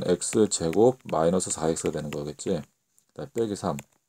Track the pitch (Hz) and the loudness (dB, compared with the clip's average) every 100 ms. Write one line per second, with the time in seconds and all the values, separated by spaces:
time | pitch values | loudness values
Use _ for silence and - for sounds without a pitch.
0 | 87 87 - 113 104 - 82 95 120 127 | 2 0 2 2 4 2 0 4 4 4
1 | - 78 82 92 101 85 80 80 87 78 | -2 0 2 2 0 -2 0 0 -2 -4
2 | 76 73 73 - - 85 - _ _ _ | -6 -6 -8 -8 -4 -4 -6 _ _ _
3 | _ - 76 117 113 98 95 71 - _ | _ -14 -8 -4 -4 -2 -4 -6 -10 _